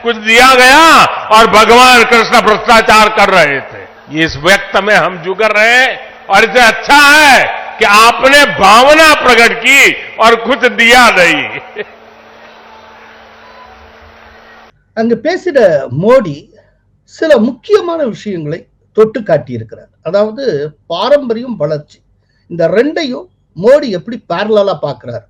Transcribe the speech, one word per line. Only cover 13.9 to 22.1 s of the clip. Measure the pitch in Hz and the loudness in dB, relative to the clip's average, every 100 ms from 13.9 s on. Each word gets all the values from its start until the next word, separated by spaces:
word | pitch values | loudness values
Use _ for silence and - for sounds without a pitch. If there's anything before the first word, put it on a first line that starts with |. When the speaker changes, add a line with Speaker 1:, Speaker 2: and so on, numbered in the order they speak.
| - - - - - - - - _ _ - | -20 -20 -20 -20 -20 -20 -20 -20 _ _ -6
Speaker 2:
அங்கு | 226 226 | -4 -2
பேசின | 294 359 370 285 196 147 127 127 | -4 -6 -2 2 2 0 -4 -4
மோடி | 202 262 185 143 208 _ _ _ _ _ _ - | 2 2 0 -10 -18 _ _ _ _ _ _ -8
சில | 320 262 | 0 0
முக்கியமான | 226 - - 415 349 330 269 | 0 -6 -4 -2 -2 -6 -6
விஷயங்களை | 165 214 180 147 170 - _ _ - | -8 -10 -10 -10 -12 -14 _ _ -2
தொட்டு | 220 254 | -2 -2
காட்டியிருக்கிறார். | 208 151 - 120 95 - - _ | -4 -4 -4 -12 -14 -20 -20 _
அதாவது, | 160 190 214 220 262 147 151 - _ | -6 -4 -4 -4 -6 -6 -8 -14 _
பாரம்பரியம், | 170 226 285 254 226 254 190 | -6 -2 -2 -2 -8 -8 -8
வளர்ச்சி, | 151 151 - _ _ | -6 -6 -10 _ _